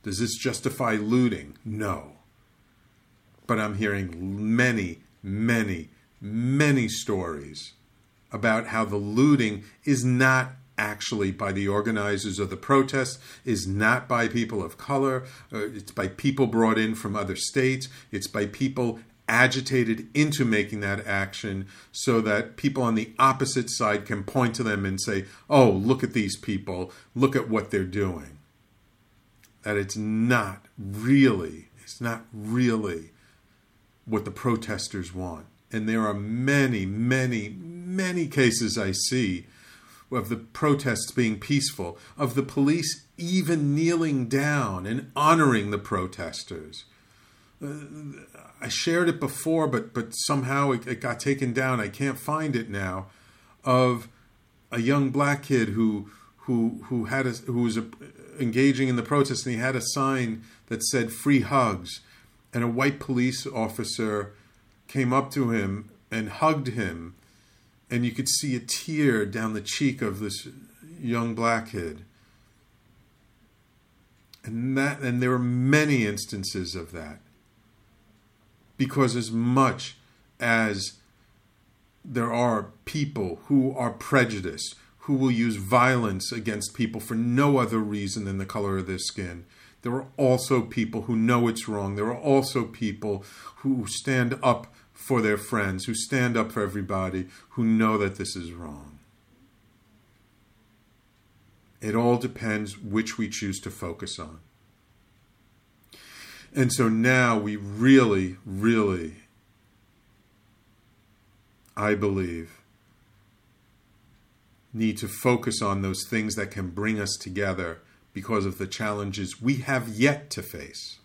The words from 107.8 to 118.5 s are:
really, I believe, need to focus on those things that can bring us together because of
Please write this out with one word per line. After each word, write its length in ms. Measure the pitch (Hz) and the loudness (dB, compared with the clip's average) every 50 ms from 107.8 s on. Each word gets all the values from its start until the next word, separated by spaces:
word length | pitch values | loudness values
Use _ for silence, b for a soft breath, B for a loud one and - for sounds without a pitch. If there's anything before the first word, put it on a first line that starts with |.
| 120 131 135 131 123 110 101 95 95 90 92 - - | 8 10 10 10 10 8 4 2 2 -2 -4 -10 -12
really, 720 | 104 95 95 104 113 117 110 104 98 92 87 82 80 82 - - _ _ _ _ _ _ _ _ _ _ _ _ _ _ _ _ _ _ _ _ _ _ _ _ _ _ _ _ _ _ _ _ _ _ _ _ _ _ _ _ _ _ _ _ _ _ _ _ _ _ | -10 -6 2 4 4 4 6 4 2 2 0 -4 -8 -12 -16 -20 _ _ _ _ _ _ _ _ _ _ _ _ _ _ _ _ _ _ _ _ _ _ _ _ _ _ _ _ _ _ _ _ _ _ _ _ _ _ _ _ _ _ _ _ _ _ _ _ _ _
I 200 | 104 104 107 107 | -2 2 2 2
believe, 640 | 98 107 101 98 95 92 87 85 82 82 - - - _ _ _ _ _ _ _ _ _ _ _ _ _ _ _ _ _ _ _ _ _ _ _ _ _ _ _ _ _ _ _ _ _ _ _ _ _ _ _ _ _ _ - | 2 2 0 2 0 -2 -2 -4 -8 -10 -12 -16 -20 _ _ _ _ _ _ _ _ _ _ _ _ _ _ _ _ _ _ _ _ _ _ _ _ _ _ _ _ _ _ _ _ _ _ _ _ _ _ _ _ _ _ -4
need 240 | 110 113 110 104 - | 0 0 0 0 -2
to 100 | 107 98 | -6 -8
focus 520 | - - - 127 123 117 - 120 110 - | -8 0 2 2 2 4 2 -2 -2 -2
on 200 | 113 101 98 98 | 0 0 0 0
those 260 | 95 95 92 - - | 0 -2 -2 -4 -6
things 280 | - 117 110 107 107 101 | -2 -2 -2 -2 -2 -4
that 160 | 110 101 98 | -4 -6 -6
can 180 | - 104 92 90 | -6 -8 -8 -6
bring 320 | 85 101 104 110 110 107 | -4 -2 -2 -2 -2 -2
us 160 | 101 98 - - | -2 -4 -6 -8
together 640 | - 98 90 101 101 95 92 92 90 82 82 - b b b b b _ _ | -8 -8 -4 -2 -2 -2 -2 -4 -6 -6 -8 -12 b b b b b _ _
because 320 | 98 98 - 113 104 98 | -12 -6 -2 -2 -2 -2
of 120 | 98 | -2